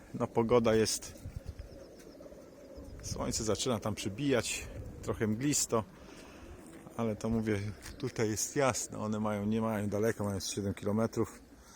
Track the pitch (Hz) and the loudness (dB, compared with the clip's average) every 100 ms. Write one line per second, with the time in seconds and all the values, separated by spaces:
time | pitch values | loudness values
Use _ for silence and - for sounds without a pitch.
0 | - 101 117 - 113 123 113 110 107 - | -10 -4 0 2 6 6 8 6 6 2
1 | - - - - - - - - - - | -6 -12 -12 -10 -10 -12 -12 -14 -16 -18
2 | - - - - - - - - - - | -18 -16 -16 -16 -18 -18 -18 -16 -14 -10
3 | - - 131 - 110 98 135 110 107 98 | -8 -4 -2 0 2 2 2 0 0 -2
4 | 110 101 143 123 - - - - - - | -4 0 4 4 2 -2 -6 -10 -10 -8
5 | - 110 110 107 143 139 - 117 101 - | -4 0 2 2 2 2 4 2 0 -8
6 | - - - - - - - - - - | -18 -18 -18 -18 -16 -16 -16 -16 -10 -2
7 | 113 104 113 113 110 101 104 95 - - | -2 0 0 2 2 2 0 -6 -12 -6
8 | 127 - 107 104 - 147 135 113 - 104 | -4 0 2 2 0 2 4 2 -2 -4
9 | 107 107 107 104 101 110 113 107 104 101 | -2 0 0 0 2 2 2 0 0 2
10 | 113 107 104 98 - - 101 95 101 107 | 2 2 0 0 -2 -2 -2 -2 0 2
11 | 113 - 107 - - - - | 2 2 -2 -4 -18 -20 -20